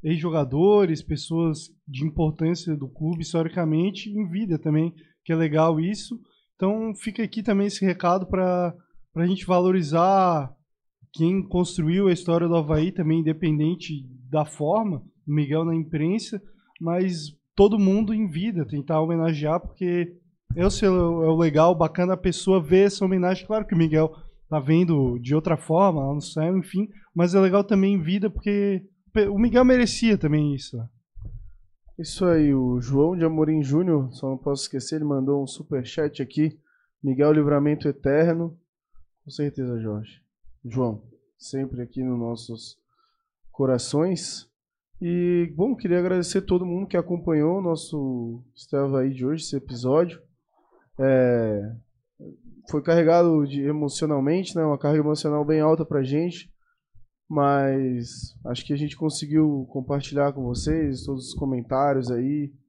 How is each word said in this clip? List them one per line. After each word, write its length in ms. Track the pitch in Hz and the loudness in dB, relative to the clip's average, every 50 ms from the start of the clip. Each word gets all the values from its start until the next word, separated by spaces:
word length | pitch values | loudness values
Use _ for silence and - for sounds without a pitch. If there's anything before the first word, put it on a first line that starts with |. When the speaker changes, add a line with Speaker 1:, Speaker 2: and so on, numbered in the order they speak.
| - | -2
Speaker 1:
ex-jogadores, 960 | 156 165 165 151 175 160 165 143 131 123 147 175 202 208 208 202 175 165 143 | -2 -2 -2 -2 -2 -2 -2 -2 0 0 2 4 6 6 6 4 2 0 -4
pessoas 680 | - - 156 143 - - 160 165 170 165 156 151 - - _ _ _ - | -4 -6 -6 -6 -4 -4 -2 0 0 0 -2 -4 -8 -18 _ _ _ -14
de 180 | 135 127 143 | -8 -4 -4
importância 720 | 160 151 - 170 156 156 - 160 160 180 - - 170 156 147 | -4 -2 0 -2 -2 0 -2 -2 -2 -2 -2 -4 -6 -6 -6
do 100 | 135 135 | -6 -10
clube 340 | - - 156 156 175 165 165 | -10 -6 -4 -4 -4 -4 -6
historicamente 840 | - - 165 165 165 - 180 170 156 156 156 170 196 190 185 - 220 | -4 -2 -2 -2 -2 -2 -2 -2 0 0 0 0 0 -2 -6 -12 -8
em 200 | 202 208 214 175 | -6 -6 -6 -4
vida 280 | 165 196 226 202 170 151 | -4 -6 -4 -2 -4 -2
também, 340 | - 160 151 151 160 170 165 - - _ _ _ _ | 0 0 0 2 0 0 -4 -8 -20 _ _ _ _
que 80 | - 165 | -4 -2
é 20 | |
legal 440 | 160 165 156 147 156 160 165 165 156 | 0 0 2 2 2 4 4 2 0
isso. 420 | 160 180 214 208 - - 247 226 - _ _ _ _ _ _ | 0 -2 -4 -6 -8 -12 -14 -14 -14 _ _ _ _ _ _
Então 380 | _ 185 190 208 220 220 226 208 | _ -2 -2 -2 -2 -4 -6 -8
fica 280 | - - 226 208 - 226 | -8 -10 -10 -6 -4 -6
aqui 180 | 196 - 226 | -6 -4 -6
também 260 | 202 240 208 196 202 202 | -2 0 0 2 0 0
esse 160 | 196 - 190 | -2 0 0
recado 440 | 190 175 180 - 175 175 190 185 180 | 0 0 0 0 0 0 0 0 -2
pra, 460 | 196 185 185 180 180 180 175 170 165 - _ _ _ - - _ | -2 0 0 2 0 0 0 -2 -4 -8 _ _ _ -20 -20 _
pra 140 | _ 160 170 | _ -2 0
gente 200 | 180 196 190 - | 0 0 -2 0
valorizar 1080 | 175 180 175 180 185 185 190 165 143 151 165 170 185 196 196 190 180 170 156 139 135 - _ _ _ _ _ _ _ _ _ _ _ | 0 2 4 4 4 4 2 2 2 2 2 4 4 4 4 4 4 2 0 -2 -6 -12 _ _ _ _ _ _ _ _ _ _ _
quem 300 | _ - 160 165 185 190 185 | _ 0 0 2 2 0 -2
construiu 600 | - - 180 180 175 - - 160 151 170 190 202 190 | 0 0 0 0 0 0 -2 0 2 2 4 4 4
a 60 | 175 | 2
história 340 | 170 180 - 170 170 175 170 | 2 0 0 0 2 2 2
do 80 | 170 | 2
Avaí 360 | 170 151 147 156 151 156 180 | 2 2 2 2 2 2 0
também, 280 | 185 - 165 151 160 165 | 0 -2 0 2 2 2
independente 840 | 160 160 160 156 180 160 156 151 151 156 180 185 - - 156 143 131 127 127 127 - 127 | 2 0 -2 0 0 0 0 2 2 0 0 -2 -8 -10 -12 -12 -12 -14 -20 -20 -14 -4
da 160 | 135 151 151 | -2 -2 -2
forma, 580 | 151 - - 151 147 180 214 226 208 175 131 - - _ _ _ - | -2 -4 -6 -2 0 0 0 0 -2 -4 -6 -8 -14 _ _ _ -2
o 60 | 147 | 0
Miguel 320 | 151 151 135 147 160 165 | 0 0 0 0 0 0
na 100 | 165 165 | 0 0
imprensa, 640 | 165 160 147 165 151 151 165 190 226 220 - - 202 - - - _ _ _ _ _ | -2 -2 -4 -4 -2 0 0 0 -2 -4 -6 -10 -12 -12 -14 -20 _ _ _ _ _
mas 560 | 165 165 170 180 185 190 180 165 151 147 - _ _ _ _ | -6 -4 -2 0 0 -2 -2 -4 -8 -12 -16 _ _ _ _
todo 240 | - 196 214 208 214 | 6 6 6 6 4
mundo 340 | 202 190 190 208 226 202 226 | 4 4 4 2 2 0 0
em 140 | 214 220 190 | -2 -2 -2
vida, 360 | 147 160 185 226 208 170 151 | -2 -4 -4 -2 -2 -4 -4
tentar 360 | 113 - 143 139 139 165 156 | -4 -4 -8 -4 -2 0 0
homenagear, 580 | 160 160 170 165 160 165 160 143 147 151 160 175 | 0 0 0 0 0 0 0 0 -2 -2 -2 -2
porque 540 | 170 - - _ 190 180 175 175 175 175 - _ _ _ _ _ _ _ - | -4 -8 -10 _ -4 -2 0 -2 -2 -4 -8 _ _ _ _ _ _ _ -4
esse 300 | 175 175 196 190 - - | 0 2 0 2 4 2
é 40 | 196 | 4
o, 340 | 185 185 175 170 170 165 160 | 4 4 2 2 2 2 2
é 60 | 160 | 2
o 60 | 160 | 4
legal, 380 | 160 170 160 143 151 156 170 180 | 4 2 2 4 6 6 6 6
bacana 380 | 160 165 156 - - 180 180 185 | 4 0 0 0 0 0 0 0
a 40 | 180 | 0
pessoa 440 | 180 190 165 - - 190 190 190 | -2 -4 -4 -2 2 2 2 2
ver 260 | 160 143 170 185 196 202 | 4 4 6 6 6 6
essa 160 | 196 - 202 | 4 0 -2
homenagem. 440 | 185 190 185 180 180 185 185 - - | 0 0 2 2 0 0 -2 -4 -4
Claro 180 | 214 220 208 | -4 -4 -2
que 80 | 214 214 | 0 2
o 40 | 165 | 2
Miguel 360 | 165 160 156 156 160 156 160 - - - - - - _ | 2 4 4 2 2 0 -2 -8 -20 -20 -20 -20 -12 _
tá 100 | 156 151 | -6 -4
vendo 580 | 135 135 160 165 180 170 165 147 135 127 120 120 | 0 2 2 4 4 4 2 2 2 0 0 -4
de 140 | 120 123 147 | -2 0 0
outra 240 | 156 156 - 165 147 | 0 2 0 -2 -2
forma, 480 | - - 160 170 196 196 170 151 135 | -2 0 2 4 4 4 2 0 -2
lá 80 | 135 143 | -2 -4
no 80 | 147 | -6
céu, 340 | 143 - - 156 156 165 185 190 | -8 -8 -6 -4 -2 0 0 -2
enfim, 300 | 185 - - 185 208 214 - - - _ _ | -2 -2 -4 -4 -4 -4 -6 -20 -20 _ _
mas 180 | 165 170 175 180 | 0 0 4 4
é 60 | 196 | 4
legal 240 | 190 185 180 202 202 | 4 6 4 2 2
também 320 | 202 208 196 190 196 202 | 4 2 4 4 4 2
em 60 | 196 | 0
vida, 280 | 160 151 180 202 196 214 | 0 0 -2 0 0 -2
porque 560 | - - - 208 202 202 202 202 196 190 190 - _ _ _ _ _ | -4 -4 -4 -2 0 0 0 0 -2 -4 -6 -10 _ _ _ _ _
pe-, 140 | 220 208 202 | 0 0 2
o 100 | 202 196 | 2 2
Miguel 240 | 226 240 202 240 254 | 2 4 4 6 6
merecia 540 | 254 262 247 247 - - - - 233 214 - | 6 6 6 4 2 0 0 2 2 2 2
também 360 | - 151 147 151 151 147 143 | 2 2 2 2 2 0 -2
isso, 240 | 135 - - - 120 | -4 -8 -10 -10 -10
né? 100 | 117 117 _ _ _ _ _ - - - - - - - - - - _ _ _ _ - - - | -10 -10 _ _ _ _ _ -14 -14 -12 -12 -14 -16 -16 -20 -20 -20 _ _ _ _ -20 -14 -14
Speaker 2:
Isso 280 | 165 - - - 190 | -12 -12 -4 0 2
aí, 280 | 180 170 160 151 147 139 | 4 4 6 6 4 4
o 280 | 135 131 123 123 123 | 2 2 2 0 -2
João 340 | 120 117 135 135 147 160 185 | -2 0 2 4 4 4 2
de 80 | 180 165 | 2 0
Amorim 400 | 160 160 156 156 151 160 156 147 | 0 2 2 0 2 2 0 0
Júnior, 480 | 131 139 156 180 185 165 147 135 127 | 2 2 2 2 2 2 0 0 -2
só 180 | 127 - - 135 | -6 -8 -6 -6
não 80 | 135 127 | -6 -4
posso 260 | - 147 139 139 - | -4 -4 -4 -4 -6
esquecer, 340 | - - 135 117 - 160 156 | -8 -8 -8 -6 -6 -6 -4
ele 80 | 151 | -2
mandou 360 | 147 143 135 131 135 143 143 | -2 -2 -2 0 0 0 -2
um 60 | 139 131 | -2 -4
superchat 760 | - - 147 _ 147 131 123 - - - 156 139 139 - | -8 -14 -10 _ -6 -6 -6 -6 -4 -4 -4 -4 -4 -6
aqui. 380 | 139 117 - 143 151 156 151 - _ _ _ _ _ _ _ _ | -8 -6 -2 0 0 0 -2 -6 _ _ _ _ _ _ _ _
"Miguel, 300 | - 139 131 127 143 151 | -4 -4 0 2 4 4
livramento 560 | 156 151 147 143 147 143 143 147 151 147 - 147 | 4 4 4 2 2 2 2 0 0 0 -2 -4
eterno." 720 | 139 143 - 139 139 147 160 170 165 165 170 165 160 _ _ _ _ _ _ _ _ - - _ _ _ _ | -6 -2 -2 0 2 2 2 2 2 -2 -4 -6 -8 _ _ _ _ _ _ _ _ -20 -20 _ _ _ _
Com 80 | 147 | -20
certeza, 480 | 135 - 147 143 139 - 131 123 123 117 | -6 -4 -4 -4 -4 -4 -6 -4 -4 -6
Jorge. 420 | 110 113 104 104 110 - - _ _ _ _ _ _ - - _ _ | -6 -6 -6 -8 -8 -12 -18 _ _ _ _ _ _ -20 -20 _ _
João, 360 | 123 110 127 127 120 107 101 - - - _ _ _ _ _ | -8 -4 -2 -2 -2 -4 -8 -14 -20 -20 _ _ _ _ _
sempre 440 | - - - 135 135 131 131 123 | -18 -10 -8 -6 -6 -6 -8 -10
aqui 220 | 123 120 _ 131 131 | -10 -10 _ -6 -4
nos 160 | 127 123 120 | -4 -2 -4
nossos 580 | 117 117 117 113 - - 117 110 - - - _ _ _ _ _ _ _ _ _ _ _ _ _ _ - | -4 -6 -6 -8 -10 -14 -14 -14 -14 -20 -20 _ _ _ _ _ _ _ _ _ _ _ _ _ _ -20
corações. 1000 | - - 139 131 131 120 - - - 147 156 185 185 165 - - - - - _ _ _ _ _ _ _ _ _ _ - | -6 -2 0 0 0 0 -2 -2 -2 0 0 0 -2 -4 -6 -10 -14 -14 -18 _ _ _ _ _ _ _ _ _ _ -8
E, 520 | - 170 175 175 175 175 175 175 170 170 147 | -6 -4 -2 0 0 0 2 0 0 -2 -2
bom, 200 | 147 185 262 262 | -2 0 0 0
queria 240 | 208 - 190 170 180 | -2 0 0 0 2
agradecer 420 | 175 185 185 185 175 175 - 196 | 2 2 0 0 -2 0 -2 -4
todo 240 | 190 - 185 180 180 | 0 2 0 0 0
mundo 220 | 180 175 180 196 190 | -2 -4 -4 -4 -2
que 100 | - 180 | -2 -2
acompanhou 600 | 170 175 175 175 170 175 165 151 147 156 180 196 | -2 -2 -4 -4 -2 0 2 2 2 2 0 0
o 20 | |
nosso 840 | 190 175 165 156 - - - 151 139 135 127 123 117 117 117 120 123 _ _ | 0 -2 -2 -4 -6 -8 -6 -6 -4 -4 -4 -6 -6 -8 -10 -12 -16 _ _
Esteva 480 | _ - _ - 139 139 139 135 135 | _ -14 _ -2 -2 -2 0 0 0
aí 120 | 127 135 135 | 0 -2 -2
de 120 | 127 123 | -2 -2
hoje, 180 | 131 156 160 156 | -2 -2 -4 -6
esse 120 | - - | -6 -8
episódio. 680 | 139 131 - 127 117 123 127 135 156 175 170 - - _ _ _ _ _ _ _ _ _ _ _ _ _ _ _ - | -8 -8 -8 -10 -6 -2 2 2 2 2 0 -2 -14 _ _ _ _ _ _ _ _ _ _ _ _ _ _ _ -2
É... 760 | 135 135 135 131 127 123 120 120 113 110 107 104 101 107 117 113 _ _ _ _ _ _ _ _ - - - _ _ - - - _ - | 0 2 4 4 4 4 2 2 2 0 -2 -2 -4 -8 -12 -14 _ _ _ _ _ _ _ _ -20 -20 -20 _ _ -20 -20 -20 _ -6
foi 120 | - 151 | -6 -4
carregado 640 | 143 - 165 170 170 156 165 170 170 170 165 156 147 | 0 2 2 4 6 6 6 6 6 4 4 2 2
de, 160 | 139 139 143 | 0 -2 -2
emocionalmente, 920 | 139 143 151 151 151 143 139 - 160 156 151 139 135 143 160 185 190 180 - | -2 -2 -2 -2 -2 -4 -4 -4 -2 -2 0 0 0 0 0 0 -2 -4 -4
né? 80 | 170 160 | -2 0
Uma 140 | 156 147 135 | 0 -2 0
carga 220 | - 147 151 156 | 0 2 2 2
emocional 460 | 147 147 151 151 - 156 147 151 147 | 2 0 -2 -2 -2 -2 -2 0 0
bem 160 | 147 156 156 | 2 2 2
alta 240 | 151 151 160 165 160 | 4 2 2 2 0
pra 180 | 160 151 143 135 | -2 -2 -2 -2
gente. 500 | 131 139 151 165 180 170 - - - - _ _ _ _ _ _ _ _ - - _ _ _ _ _ | 0 0 -2 -2 -2 -6 -8 -18 -20 -20 _ _ _ _ _ _ _ _ -20 -20 _ _ _ _ _
Mas 1120 | 156 151 139 139 143 139 139 135 135 135 135 131 127 120 120 117 - - - - _ - - | -2 0 2 2 2 2 2 0 0 0 0 -2 -2 -4 -6 -10 -12 -14 -16 -16 _ -16 -10
acho 180 | - 123 123 - | -8 -8 -8 -6
que 80 | - | -6
a 60 | 147 139 | -4 -4
gente 180 | 151 147 143 | -4 -6 -6
conseguiu 720 | - 160 156 151 - - 147 147 156 156 151 147 139 131 - | -4 -4 -4 -4 -4 -8 -2 2 2 2 2 0 -2 -6 -8
compartilhar 600 | - 143 131 127 143 143 139 - 139 143 143 143 | -8 -10 -6 -4 -4 -4 -4 -4 -2 0 0 0
com 120 | 139 139 131 | -2 -4 -6
vocês 600 | 120 123 - - 151 156 160 160 143 135 127 - | -6 -6 -4 -2 -2 -2 0 0 -2 -4 -6 -6
todos 260 | - 139 131 123 - | -8 -8 -8 -10 -12
os 40 | - | -10
comentários 800 | - 147 135 131 123 120 120 131 131 139 143 139 135 127 120 | -6 -4 -4 -4 -4 -4 -4 -2 0 2 2 0 0 -2 -2
aí. 420 | 123 117 123 135 147 151 147 139 - - _ | -2 -2 -2 -2 -2 -4 -6 -8 -10 -16 _